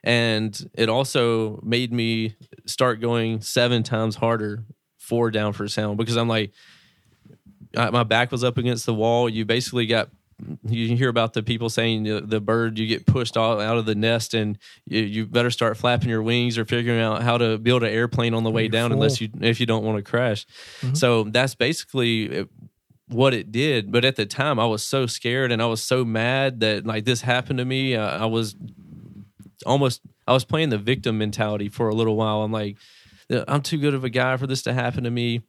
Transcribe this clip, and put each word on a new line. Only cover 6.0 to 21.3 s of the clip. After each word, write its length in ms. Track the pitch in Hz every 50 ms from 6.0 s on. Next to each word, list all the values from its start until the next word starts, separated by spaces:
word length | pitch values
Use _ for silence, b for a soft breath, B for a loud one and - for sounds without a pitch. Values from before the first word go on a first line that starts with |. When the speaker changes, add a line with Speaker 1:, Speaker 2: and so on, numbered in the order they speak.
| 117 110 117
Speaker 1:
I'm 140 | 117 117 117
like, 220 | 113 110 107 101 b b b b b b b b b b b b b b b b - _ _ - - _ - - -
I, 140 | 113 120 110
my 140 | 107 120 120
back 280 | 110 113 117 120 120
was 120 | - 120 120
up 140 | 123 113
against 280 | 135 117 123 120 110 -
the 80 | - 117
wall. 360 | 107 107 117 117 120 123 117
You 140 | 110 110 113
basically 400 | 104 113 123 127 - - 123 117
got, 240 | 110 117 113 107 - _ _ _ _ _ _ - - 78 - -
you 320 | 110 117 117 117 113 120
hear 140 | 117 135 127
about 240 | 117 117 113 113 -
the 100 | 117 110
people 260 | 117 120 110 117 113
saying 340 | 110 - 117 117 113 110 107
the, 180 | 107 107 101
the 180 | - 104 110 110
bird, 400 | 101 104 113 113 117 113 110 110
you 80 | 110
get 180 | 110 113 - -
pushed 300 | - - 131 120 110 -
all 240 | 117 113 113 117 104
out 180 | 104 110 117
of 80 | 117 110
the 80 | 110 110
nest 380 | 101 110 113 117 117 113 - -
and 240 | 113 107 104 104 - B B B B B
you, 160 | - - 110
you 240 | 110 101 104 110 110
better 260 | 104 110 120 120 120
start 240 | 117 - 120 113 110
flapping 320 | 113 - 120 120 120 - 123
your 140 | 113 110 110
wings 340 | 113 117 120 120 123 113
or 60 | 117 110
figuring 380 | - - 120 117 120 120 117
out 200 | 113 110 107 -
how 160 | 117 120 120
to 200 | 120 120 113 110
build 260 | 110 113 120 127 123 117
an 60 | 110
airplane 440 | 104 113 120 120 - 123 117 117 113
on 100 | 113 113
the 80 | 113
way 120 | 110 113 110
Speaker 2:
You're 80 | 110
Speaker 1:
down 180 | 110 113 117 120
Speaker 2:
full. 80 | 127 135
Speaker 1:
unless 200 | 113 110 107 120
you, 100 | 113 110 107 -
if 180 | - 113 117 -
you 60 | 123
don't 180 | 117 113 110 107
wanna 180 | 110 110 104
crash. 440 | 95 - - 117 127 120 107 101 - B B B B B B B
Speaker 2:
Mm-hmm. 140 | B 127 135
Speaker 1:
So 280 | 151 135 123 120 113 110
that's 300 | 107